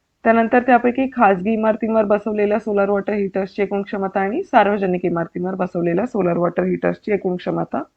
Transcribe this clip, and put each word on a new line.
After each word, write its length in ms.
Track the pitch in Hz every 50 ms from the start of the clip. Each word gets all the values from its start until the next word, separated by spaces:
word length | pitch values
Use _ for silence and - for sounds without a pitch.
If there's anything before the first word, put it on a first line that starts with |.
| _ _ _ _ -
त्यानंतर 380 | 226 226 226 226 220 - 247
त्यापैकी 480 | 240 262 247 233 240 247 240 - 269 262 269
खाजगी 400 | 247 233 196 196 180 180 214 226
इमारतींवर 500 | 214 220 220 214 220 - 220 220 220 214
बसवलेल्या 560 | 202 214 202 - 220 214 208 208 208 208 226
सोलर 300 | - 226 208 202 196 196
वॉटर 240 | 208 196 196 - 208
हीटर्सची 480 | 208 196 190 - 190 196 185 - -
एकूण 200 | 202 190 202 202
क्षमता 380 | 196 - - 202 190 190 - 202
आणि 240 | 190 196 226 330 392
सार्वजनिक 640 | - - 233 202 196 202 208 196 185 180 180 -
इमारतींवर 500 | 175 175 170 165 - - 180 175 185 185
बसवलेल्या 500 | 185 185 180 - 175 170 175 170 180 220
सोलर 320 | 247 - 202 180 175 170 170
वॉटर 260 | 175 175 175 - 180
हीटर्सची 480 | 185 180 175 - 175 180 - _ -
एकूण 240 | 208 185 - 190 180
क्षमता 480 | 180 - 190 165 170 165 - - - 320 - _